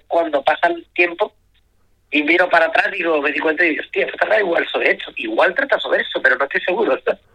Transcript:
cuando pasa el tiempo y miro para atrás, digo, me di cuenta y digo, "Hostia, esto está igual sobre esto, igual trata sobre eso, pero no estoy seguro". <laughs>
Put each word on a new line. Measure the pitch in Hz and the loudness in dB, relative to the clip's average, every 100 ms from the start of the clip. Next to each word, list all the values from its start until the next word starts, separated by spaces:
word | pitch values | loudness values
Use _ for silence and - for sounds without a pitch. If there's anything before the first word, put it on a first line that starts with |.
| - | -2
cuando | 170 165 143 | -2 0 0
pasa | - 156 175 | 0 0 0
el | 339 - | -2 -6
tiempo | - 175 170 208 - _ _ _ _ _ _ _ | -2 -2 0 -4 -6 _ _ _ _ _ _ _
y | 147 | -2
miro | 147 175 180 | 2 2 4
para | 170 165 | 4 4
atrás, | - 202 | 2 -2
digo, | 196 170 151 | -2 0 0
me | 147 | 0
di | 143 | -2
cuenta | 160 156 175 | -2 2 0
y | |
digo, | 139 | 0
"Hostia, | - - - | -4 -4 -4
esto | - - | -2 0
está | 220 | 2
igual | 196 170 139 | 2 0 -2
sobre | - - | 0 0
esto, | - - - | 0 -6 -10
igual | 113 - 170 | -4 2 2
trata | 185 277 208 | 2 0 -2
sobre | - - | 0 -2
eso, | - - | -2 0
pero | - - | 0 2
no | 185 | 0
estoy | 190 | -2
seguro". | - 180 180 131 - | -2 0 0 0 -2
<laughs> | 98 _ | -6 _